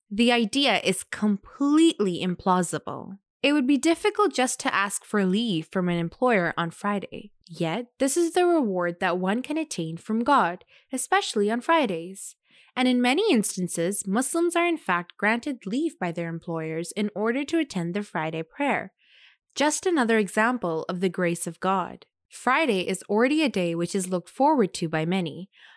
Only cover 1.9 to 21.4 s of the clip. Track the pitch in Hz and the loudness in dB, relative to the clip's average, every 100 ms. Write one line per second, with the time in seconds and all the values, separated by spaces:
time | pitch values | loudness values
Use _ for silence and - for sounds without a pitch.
1.9 | - 202 175 185 175 - 185 175 156 - | 4 0 -2 -4 -2 0 2 0 -4 -8
2.9 | 135 - 196 _ _ 269 294 254 285 311 | -12 -12 -16 _ _ 2 2 4 2 4
3.9 | 339 427 415 403 262 254 - 269 - 202 | 2 2 2 0 2 -2 -2 -2 -2 -2
4.9 | - - 214 185 190 240 170 160 190 180 | -4 -4 0 2 0 0 -2 -2 -2 0
5.9 | 170 170 - 254 220 170 - 170 - 202 | 0 -4 -2 2 2 0 -2 -6 -4 -4
6.9 | 202 - - 214 _ - 165 165 180 240 | -4 -6 -12 -18 _ -16 -6 -4 -4 -6
7.9 | - 269 311 339 339 349 339 233 185 175 | -2 0 2 0 2 4 4 2 0 -2
8.9 | 175 185 175 185 214 254 302 311 - 160 | -2 -2 0 0 -2 -2 -4 -4 -6 -6
9.9 | 165 - 220 240 277 180 180 _ _ _ | -8 -4 -2 2 4 2 -2 _ _ _
10.9 | 262 - 381 392 226 202 233 240 330 254 | -8 0 0 0 0 0 0 2 2 2
11.9 | 165 170 196 - - _ _ _ - 254 | -2 -8 -14 -16 -18 _ _ _ -2 2
12.9 | 247 247 285 440 262 196 - 180 - 170 | 4 4 2 4 4 2 -2 -4 -2 -2
13.9 | 208 - 202 269 330 339 339 349 320 - | -2 -2 -2 0 0 0 2 0 0 0
14.9 | 175 170 - 202 233 262 247 190 233 320 | -2 -2 -4 0 0 -2 -8 -6 -4 -4
15.9 | - 180 170 170 165 165 165 160 160 170 | -4 -6 -4 -6 -6 -6 -6 -4 -6 -6
16.9 | - 202 - 214 247 285 330 311 185 170 | -4 -6 -2 -2 -2 -2 -2 -2 -4 -4
17.9 | 190 208 175 156 165 165 - 285 196 196 | -4 -6 -6 -6 -6 -8 -4 -2 -2 -4
18.9 | _ _ _ _ _ _ - 285 294 381 | _ _ _ _ _ _ -2 0 0 0
19.9 | 339 233 226 202 - 226 254 175 160 - | 2 2 2 2 2 0 0 -2 -4 -4
20.9 | 180 185 170 175 170 | -2 -2 0 -2 -2